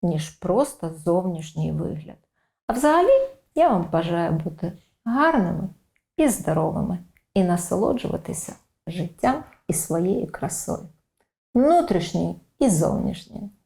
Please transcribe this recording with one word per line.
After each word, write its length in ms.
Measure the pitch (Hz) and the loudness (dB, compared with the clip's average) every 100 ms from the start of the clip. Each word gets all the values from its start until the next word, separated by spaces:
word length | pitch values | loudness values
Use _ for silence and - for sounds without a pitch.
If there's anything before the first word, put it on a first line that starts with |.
ніж 280 | 175 156 156 | 0 -2 -6
просто 600 | - 180 190 294 - 165 160 156 | -10 -2 0 0 -2 -10 -6 0
зовнішній 640 | 175 185 170 156 - 156 | 0 0 -6 -10 -6 -4
вигляд. 460 | 151 170 156 156 - _ _ _ _ _ | -4 -6 -8 -12 -20 _ _ _ _ _
А 60 | |
взагалі, 560 | 247 294 320 370 539 539 - _ - | 0 4 4 6 4 4 -8 _ 2
я 140 | 330 | 4
вам 160 | 208 165 | 4 0
бажаю 400 | 165 165 170 165 | -2 0 0 0
бути 400 | 156 156 156 170 - _ _ 226 | -2 -4 -6 -8 -8 _ _ -4
гарними 640 | 240 311 302 180 170 190 - _ _ _ - | 2 2 4 0 -2 -6 -10 _ _ _ 0
і 100 | 311 | 2
здоровими, 720 | 208 - 156 160 160 147 180 - _ _ | 2 0 0 0 0 -2 -4 -8 _ _
і 100 | - | 0
насолоджуватися 1080 | 180 175 - 180 214 254 - - - - - - _ _ - | 2 2 0 0 0 0 -4 -6 -6 -10 -10 -16 _ _ -12
життям 560 | 175 170 - 220 277 - _ _ | -6 -8 -2 0 0 -6 _ _
і 60 | |
своєю 580 | 156 - 165 180 233 - | -6 -2 0 0 0 -4
красою, 580 | - - - - - - _ _ _ _ _ _ | -6 -8 -6 -6 -8 -8 _ _ _ _ _ _
внутрішньою 840 | 240 277 349 339 185 175 175 170 175 _ _ | 2 4 4 4 0 0 -2 -4 -6 _ _
і 100 | 269 | 2
зовнішньою. 800 | 165 160 - - - - - 202 _ | 4 2 0 -2 -6 -12 -14 -14 _